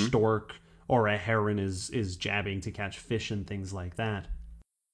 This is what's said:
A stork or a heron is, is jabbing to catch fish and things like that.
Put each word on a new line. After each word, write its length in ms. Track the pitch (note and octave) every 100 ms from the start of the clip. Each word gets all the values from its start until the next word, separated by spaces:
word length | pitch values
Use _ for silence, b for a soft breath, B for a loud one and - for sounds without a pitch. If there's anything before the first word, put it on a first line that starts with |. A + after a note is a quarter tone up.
| G#2+
A 20 |
stork 460 | B2+ A2 A2 - - b b b
or 200 | B2+ G#2+
a 100 | G#2
heron 400 | G#2+ A2+ G#2 G#2
is, 300 | G2 F#2 -
is 260 | C3 G2+ F2
jabbing 440 | G2+ G2+ G2+ G2
to 100 | G2+
catch 280 | G2+ G2 -
fish 320 | - A2+ G#2+
and 160 | G#2+ F#2+
things 240 | G2+ F#2+
like 220 | G2 F2+ E2+
that. 320 | A2+ G#2 - - - - - _ _